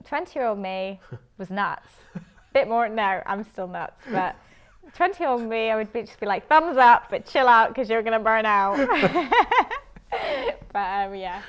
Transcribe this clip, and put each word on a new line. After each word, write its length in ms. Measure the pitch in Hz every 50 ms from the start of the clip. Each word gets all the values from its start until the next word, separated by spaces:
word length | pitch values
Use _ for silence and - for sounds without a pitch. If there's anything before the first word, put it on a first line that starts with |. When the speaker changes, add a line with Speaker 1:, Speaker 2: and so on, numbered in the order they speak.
| -
Speaker 1:
twenty-year-old 540 | - 294 294 359 - - 294 254 226 214 202
me 420 | 196 185 190 190 190 190 196 190 - - - -
Speaker 2:
<laughs> 200 | _ _ _ -
Speaker 1:
was 120 | 190 175
nuts. 380 | 185 202 202 165 147 - - - - - - _ - - - - _ _ - _ -
Bit 120 | 269 -
more, 220 | 208 226 233 233 214
no, 340 | 220 226 208 190 190 170 -
I'm 180 | - 196 202 214
still 240 | - - - 185 180
nuts, 340 | 180 175 160 - - - - 262
but 260 | 220 190 185 170 - - - _ - - -
Speaker 2:
<laughs> 300 | _ _ _ - 302 -
Speaker 1:
twenty-year-old 480 | - 339 381 392 - 339 277 254 240 233
me, 280 | 220 226 226 220 226
I 60 | 220
would 160 | 214 220 208 -
be, 100 | 240 214
just 160 | - - -
be 80 | 220
like, 220 | 208 190 175 - -
"Thumbs 280 | 302 320 320 349 285 262
up, 260 | 254 240 240 185 - -
but 140 | 202 - -
chill 200 | - - 294 262
out, 280 | 247 240 226 226 - -
'cause 140 | 269 247 202
you're 120 | 226 226 214
gonna 160 | 226 226 220
burn 280 | 208 220 220 220 220
out." 300 | 214 208 202 196 196 202
<laughs> 960 | 285 277 254 370 302 240 185 240 349 320 247 - 494 - - 453 494 - - 480 571 - - - - - - - - - 640 605 269 262 - 605 - - - -
But, 340 | 202 202 185 196 202 196 196
um, 60 | 196
yeah, 280 | 196 185 180 180 202 208